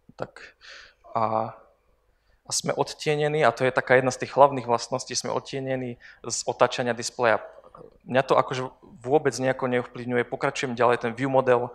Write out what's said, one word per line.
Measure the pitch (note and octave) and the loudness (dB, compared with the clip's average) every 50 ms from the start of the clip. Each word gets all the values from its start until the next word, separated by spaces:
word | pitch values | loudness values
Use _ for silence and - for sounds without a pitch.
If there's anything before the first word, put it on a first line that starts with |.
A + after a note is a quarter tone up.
| _ - - | _ -20 -16
tak, | - B2 - - - - - - _ - - - - - - _ _ _ - - A2+ | -12 -12 -12 -12 -16 -20 -20 -20 _ -20 -20 -20 -20 -20 -20 _ _ _ -8 -4 -2
a, | A2 G#2+ A2 A2 A2+ A#2 - - - _ _ _ _ _ _ _ _ _ _ _ _ _ _ _ _ | -2 0 0 -2 -2 -4 -8 -14 -20 _ _ _ _ _ _ _ _ _ _ _ _ _ _ _ _
a | - | -8
sme | - - - D#3+ - | -6 -4 -2 -2 -2
odtienení, | - D3 - - - - D#3 D3+ D3 D3+ D3 D3+ D#3 D3+ | -2 -2 -4 -6 -6 -4 -2 -2 0 0 0 0 2 2
a | A#2+ | 2
to | A#2+ - C3 | 2 2 0
je | B2+ B2 | 0 2
taká | - - - C3 B2+ | 0 4 6 6 6
jedna | C3 C3 B2 | 6 4 0
z | - - | -4 -6
tých | A2+ - C3+ | 0 4 6
hlavných | C#3 C#3+ C3+ C3 A#2+ A#2 | 6 6 6 2 -2 0
vlastností, | A#2+ A#2 - - C3 B2+ - - B2 - | -2 -2 -2 -4 -6 -6 -6 -6 -6 -6
sme | - A#2+ A2+ | -4 -4 -4
odtienení | C3 - - - C3+ C3+ C3+ C3 C3 B2+ B2 A#2+ - - - - _ - | -6 -6 -6 -8 -8 -6 -4 -4 -4 -6 -8 -10 -12 -16 -20 -20 _ -10
z | - A#2 - - | -8 -8 -6 -4
otáčania | - A#2+ - B2 A#2+ - - B2+ A#2+ A#2 | -4 0 2 2 2 2 0 -2 -2 -4
displeja. | A#2 A#2 - - - B2 A#2 G#2+ G2+ - - - - - - - - - - _ _ _ | -4 -6 -8 -4 0 2 4 4 2 0 -6 -18 -20 -20 -20 -20 -20 -20 -20 _ _ _
Mňa | - A#2+ B2+ C#3 | -2 0 0 2
to | - D3+ B2 | 4 4 2
akože | B2+ - C#3 C3 B2+ B2+ - _ - - - - - | 2 2 -2 -6 -6 -8 -12 _ -20 -20 -20 -12 -2
vôbec | B2+ C#3 D#3+ C#3+ C#3 - | 0 0 2 2 0 -2
nejako | - B2+ C3 B2+ - - | 0 -2 -2 -2 -2 -2
neovplyvňuje. | B2+ B2 B2 A#2+ - - B2 A#2+ A#2+ B2 B2 A#2+ - | -2 -2 -2 -2 -4 -8 -10 -6 -2 -2 -2 -2 -2
Pokračujem | - C3+ - C#3 C#3 - - C3 A#2+ A#2 | -4 -4 -4 -4 -2 -4 -4 -4 0 2
ďalej, | B2 A#2 A#2+ A#2 - | 2 2 2 2 0
ten | A#2+ A2+ | -4 -4
view | A2+ C3 | -4 -2
model | C#3 C3 C3 B2+ B2+ B2 A#2+ B2 B2 - | 0 2 2 4 4 4 2 2 -2 -8